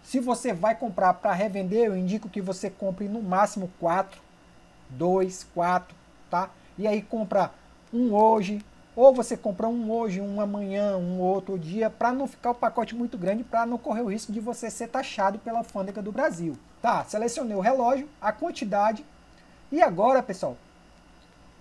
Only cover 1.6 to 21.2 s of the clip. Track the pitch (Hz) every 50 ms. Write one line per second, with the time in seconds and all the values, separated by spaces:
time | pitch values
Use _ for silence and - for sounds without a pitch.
1.6 | 185 180 208 233 233 214 190 185 185 180 208 214 - 185 - 208 185 190 185 -
2.6 | - 196 - - 202 190 185 190 208 196 214 233 214 180 180 190 208 202 - 208
3.6 | 185 180 - - 170 165 175 190 190 - - - - - - - - - - -
4.6 | - - - - - - 131 127 165 180 185 190 190 185 185 - - - - 170
5.6 | 170 175 180 185 - - - - - - - - - - 180 175 190 190 - -
6.6 | - - - 180 202 220 208 214 208 - 240 220 214 180 196 196 175 - - -
7.6 | - - - - - - 233 240 254 233 202 208 220 220 220 214 185 196 208 208
8.6 | - - - - - - - 233 254 269 254 247 226 - 240 - - 214 185 -
9.6 | 214 226 240 240 220 214 226 233 233 208 180 190 202 202 202 208 208 202 202 208
10.6 | 202 190 196 202 208 202 196 185 175 175 185 180 180 185 196 190 190 - 196 180
11.6 | 156 160 185 220 220 214 220 - 233 240 247 269 269 277 - - - 240 240 -
12.6 | 254 220 226 247 220 - 226 240 240 226 - 190 175 185 208 233 - - 226 226
13.6 | 233 233 247 240 - - 208 226 240 196 196 220 - - 202 226 214 240 226 -
14.6 | 240 214 - - 233 226 - 262 262 - - 214 190 196 202 214 - 240 226 233
15.6 | 226 - - 202 190 202 190 214 190 214 202 247 294 302 196 165 170 160 131 -
16.6 | - - - - - 233 202 156 - - - 214 226 233 - 320 262 220 208 190
17.6 | 185 233 269 262 233 240 277 262 294 - - - - 214 208 - 320 349 - -
18.6 | 247 202 208 202 208 220 220 - - - - - - - - - - - - -
19.6 | - - 269 330 339 254 175 175 214 254 262 254 - - 180 - - 139 123 -
20.6 | - - - - - - - - - - - -